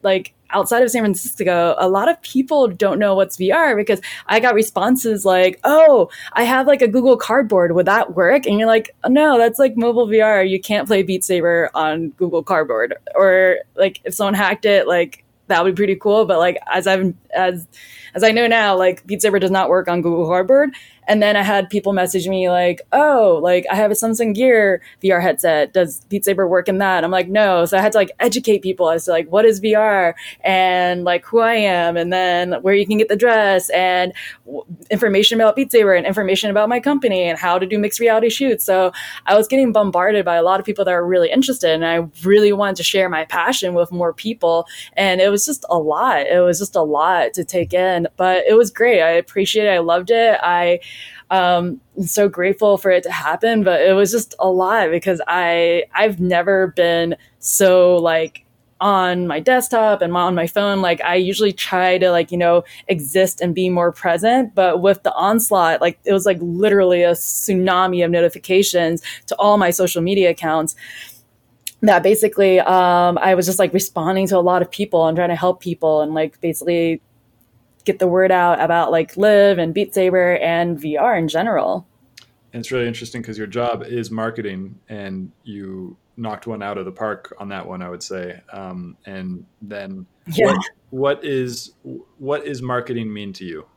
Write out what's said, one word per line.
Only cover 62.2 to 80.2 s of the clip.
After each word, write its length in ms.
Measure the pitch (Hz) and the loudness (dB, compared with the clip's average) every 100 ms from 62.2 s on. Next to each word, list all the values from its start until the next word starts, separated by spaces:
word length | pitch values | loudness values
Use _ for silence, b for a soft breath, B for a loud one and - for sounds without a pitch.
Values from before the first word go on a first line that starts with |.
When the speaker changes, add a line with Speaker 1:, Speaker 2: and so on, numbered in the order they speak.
| 170 | -2
Speaker 1:
you 40 | 175 | 0
know, 280 | 170 175 170 B - | 2 2 0 B -6
exist 540 | 185 143 190 185 - | -6 -2 0 0 -2
and 140 | 180 | -4
be 160 | 165 185 | -2 -2
more 220 | 180 175 | 0 -2
present, 640 | 165 185 170 208 254 240 | -2 -2 0 2 0 0
but 280 | - 185 170 | 0 0 2
with 200 | 190 196 | 2 0
the 100 | - | -2
onslaught, 640 | - 185 226 226 196 165 160 | -2 0 0 0 2 2 2
like, 180 | 175 - | -2 -4
it 80 | - | -2
was, 140 | 196 196 | 0 0
like, 120 | 180 | -2
literally 600 | 175 170 208 202 185 180 | -4 -2 2 2 4 4
a 100 | 175 | 2
tsunami 920 | 170 - - - 190 185 180 185 180 | 0 -4 -8 -4 -2 0 0 0 0
of 60 | 170 | 0
notifications 920 | 170 170 - - 185 196 180 165 165 B B - | 2 0 -2 -2 0 2 0 -2 -4 B B -12
to 100 | - | -2
all 200 | 208 208 | 2 2
my 140 | 180 | 2
social 320 | 175 180 175 | 0 -2 -2
media 260 | 165 196 180 | -2 0 0
accounts 480 | 170 165 160 160 - B B B B _ _ _ _ - _ | 0 -2 -4 -4 -10 B B B B _ _ _ _ -20 _
that 220 | 214 185 | 2 2
basically, 580 | 180 214 214 220 196 185 | 2 2 0 2 2 4
um, 560 | - 185 180 175 175 175 | 4 2 4 2 2 0
I 180 | 190 | 0
was 120 | 185 180 | 0 0
just, 120 | 185 | 0
like, 140 | 185 | 0
responding 540 | 175 190 - 170 190 190 | -2 -4 -6 -4 -2 0
to 100 | 185 | 0
a 40 | |
lot 200 | 180 180 | 2 0
of 100 | 175 | -2
people 360 | - 202 175 165 | -6 -2 0 0
and 100 | 165 | 0
trying 140 | 175 | -2
to 60 | 170 | -2
help 260 | 180 180 | -2 -4
people 400 | 180 170 160 156 | -6 -4 0 0
and, 100 | 151 | 0
like, 260 | 156 156 _ | -4 -6 _
basically 580 | 170 160 170 170 170 165 _ _ _ _ _ _ _ _ | -8 -6 -4 -2 -2 -4 _ _ _ _ _ _ _ _
get 140 | - 185 | -6 -2
the 80 | 185 | 0
word 240 | 175 185 | 2 2
out 300 | 185 180 170 | 4 2 0
about, 320 | 160 170 151 | 0 0 0
like, 240 | 165 160 - | -2 -2 -2
Live 420 | 208 208 202 185 | 2 4 4 2
and 160 | 165 | -2
Beat 180 | 196 202 | -4 -4
Saber 440 | - 185 185 | -2 0 2